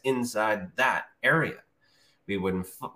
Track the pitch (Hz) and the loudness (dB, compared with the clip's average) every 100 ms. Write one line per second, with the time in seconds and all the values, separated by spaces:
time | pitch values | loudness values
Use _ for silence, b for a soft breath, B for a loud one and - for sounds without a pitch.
0 | 131 127 120 107 110 104 92 - 131 95 | -2 0 0 0 0 0 -2 0 2 0
1 | - _ 127 160 117 - - _ _ _ | -4 _ 2 4 2 -4 -16 _ _ _
2 | _ _ - 98 95 92 90 - - | _ _ -6 -2 0 -2 -4 -8 -10